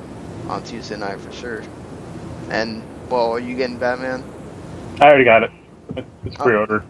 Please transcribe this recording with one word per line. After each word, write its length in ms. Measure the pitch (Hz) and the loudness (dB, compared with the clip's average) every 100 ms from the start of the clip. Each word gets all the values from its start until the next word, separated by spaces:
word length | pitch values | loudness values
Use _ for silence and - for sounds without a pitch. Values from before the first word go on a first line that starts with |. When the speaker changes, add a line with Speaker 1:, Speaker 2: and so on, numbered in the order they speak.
| - - - - - | -16 -16 -14 -12 -8
Speaker 1:
on 160 | 98 | -8
Tuesday 320 | - 117 104 104 | -10 -12 -10 -8
night 240 | 101 95 | -8 -8
for 100 | - | -12
sure. 320 | - 120 110 - - - - - - - - - | -12 -10 -10 -12 -16 -16 -16 -14 -14 -14 -14 -6
And, 320 | 107 113 110 - - - | -4 -4 -6 -14 -16 -4
well, 220 | 123 117 | 0 0
are 60 | 117 | 0
you 180 | 123 123 | -4 -4
getting 220 | 127 120 | -4 -2
Batman? 460 | 123 127 131 127 - - - - - - - - | -4 -2 -6 -8 -10 -16 -18 -16 -16 -14 -14 6
Speaker 2:
I 40 | |
already 200 | 143 139 | 8 10
got 200 | 123 113 | 8 6
it. 60 | 117 - - - - 127 - - | 6 -6 -20 -20 -12 -12 -12 -12
It's 120 | - - | -12 6
Speaker 1:
Oh. 60 | |
Speaker 2:
pre-order. 400 | 135 107 110 107 | 8 8 2 -2